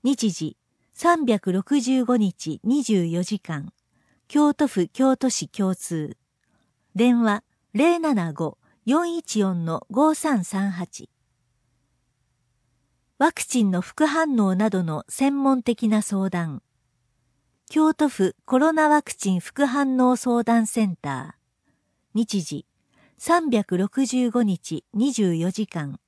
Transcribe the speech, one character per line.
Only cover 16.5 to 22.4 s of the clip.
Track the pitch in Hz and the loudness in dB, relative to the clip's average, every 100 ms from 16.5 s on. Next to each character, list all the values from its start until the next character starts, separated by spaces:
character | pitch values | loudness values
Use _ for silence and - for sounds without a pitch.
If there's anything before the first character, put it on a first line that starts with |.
| 135 _ _ _ _ _ _ _ _ _ _ _ | -8 _ _ _ _ _ _ _ _ _ _ _
京 | 311 311 | 0 2
都 | 311 302 | 2 -2
府 | - 190 - - | 0 -2 -2 -2
コ | 254 | 2
ロ | 302 | 2
ナ | 311 302 | 2 4
ワ | 294 | 2
ク | - | 0
チ | - 196 | -6 -2
ン | 185 | -2
副 | - - 277 | -4 -2 0
反 | 262 269 254 | 0 0 2
応 | 254 254 | 2 2
相 | 254 240 | 0 0
談 | 226 233 220 | 2 2 2
セ | - 208 | 0 -2
ン | 170 | -2
タ | 143 131 151 - _ _ _ _ _ _ _ | -6 -8 -10 -18 _ _ _ _ _ _ _
ー。 | 214 | -4
日 | 226 202 | -2 -2